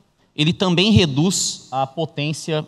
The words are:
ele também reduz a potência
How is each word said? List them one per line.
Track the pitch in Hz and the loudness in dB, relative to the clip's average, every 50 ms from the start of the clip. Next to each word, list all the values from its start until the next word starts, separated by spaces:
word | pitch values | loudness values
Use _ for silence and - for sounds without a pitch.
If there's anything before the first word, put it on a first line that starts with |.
| _ _ _ _ _ _ _ | _ _ _ _ _ _ _
ele | - 151 156 175 | -2 0 0 0
também | - 196 185 175 165 185 214 214 | 0 0 0 2 2 4 4 6
reduz | 214 190 160 131 135 156 196 185 - - - - - - - - | 4 4 4 2 0 0 0 0 -2 -4 -6 -8 -10 -12 -8 -4
a | 131 135 - | -4 -4 -4
potência | - - 160 - - - 143 151 156 - - - 160 156 151 | -4 -6 -8 -6 -6 -6 -6 -4 -6 -6 -6 -4 -4 -4 -4